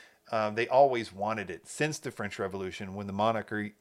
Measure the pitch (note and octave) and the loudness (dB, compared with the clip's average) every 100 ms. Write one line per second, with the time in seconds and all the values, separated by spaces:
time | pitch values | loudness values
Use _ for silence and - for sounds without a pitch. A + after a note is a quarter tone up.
0 | - _ - A2+ G#2+ G#2+ A#2+ C3 C#3 B2 | -20 _ -4 0 0 0 4 6 6 4
1 | A2 F#2+ G#2 A2 F#2 E2 - - D3+ D3+ | -4 -4 -2 -2 -4 -8 -10 -2 -2 -2
2 | C3 - G2+ - G2 G2 F#2 - G2 G2 | -8 -6 -6 -4 -4 -2 -6 -8 -8 -8
3 | G2+ G2 A2 A2 - G#2+ G#2 - | -4 2 2 2 -2 -4 -4 -8